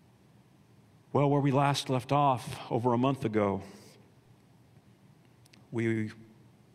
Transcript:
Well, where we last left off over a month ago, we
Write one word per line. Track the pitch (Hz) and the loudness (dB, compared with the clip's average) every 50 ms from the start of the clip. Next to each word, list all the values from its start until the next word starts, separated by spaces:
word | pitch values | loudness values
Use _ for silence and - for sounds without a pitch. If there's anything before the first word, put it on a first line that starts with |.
| _ _ _ _ _ _ _ - - _ _ _ - _ - - - _ _ - _ - | _ _ _ _ _ _ _ -20 -20 _ _ _ -20 _ -20 -20 -20 _ _ -20 _ -2
Well, | - 127 143 143 | 0 2 2 4
where | 143 143 | 2 2
we | 135 143 | 2 2
last | 127 139 143 143 143 - - - | 2 4 2 2 0 -2 -2 -2
left | 131 127 - - | -4 -2 -2 0
off | 143 147 147 139 127 117 - - 123 - - - | 0 2 4 2 2 0 -4 -10 -12 -12 -10 -6
over | - 120 113 127 | -4 0 0 2
a | 120 117 | 2 2
month | 127 135 139 131 - | 2 2 0 0 -4
ago, | 110 107 107 104 101 95 95 - - - - - - - - - - - - _ _ - _ _ - - - - - - - _ - - _ _ - - _ - _ _ - - - - - - - | -2 0 0 0 0 0 -4 -6 -12 -18 -20 -20 -20 -20 -20 -20 -20 -20 -20 _ _ -20 _ _ -20 -20 -20 -20 -20 -20 -20 _ -20 -20 _ _ -20 -20 _ -20 _ _ -20 -20 -20 -20 -20 -16 -10
we | - 117 117 113 113 110 107 104 - - - - - - - - - - - - | -6 -4 -2 -2 -2 -2 -4 -6 -8 -14 -20 -20 -20 -20 -20 -20 -20 -20 -20 -20